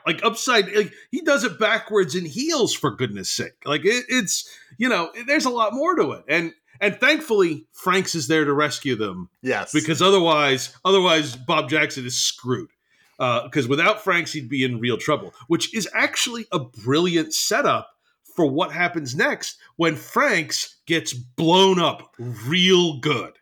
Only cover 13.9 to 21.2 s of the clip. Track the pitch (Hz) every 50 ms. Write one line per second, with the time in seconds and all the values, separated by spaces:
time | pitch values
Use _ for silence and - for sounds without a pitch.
13.9 | 214 214 - 190 175 170 160 - - 156 127 117 143 131 131 127 123 110 117 120
14.9 | 113 107 - 156 151 131 95 87 _ - - - 170 165 - - - 226 170 -
15.9 | - 220 269 294 - - - 247 233 233 220 - 185 160 127 120 _ 107 98 123
16.9 | 139 160 180 185 170 165 156 160 - - - - 208 190 190 170 120 107 - -
17.9 | _ _ _ _ _ _ _ - - 180 160 139 131 160 180 170 147 170 175 170
18.9 | 175 165 147 123 127 170 247 294 240 - - - - _ - _ _ - 170 165
19.9 | 156 - - - - 233 285 277 208 170 151 123 - - - - - _ _ -
20.9 | 165 160 - - - 120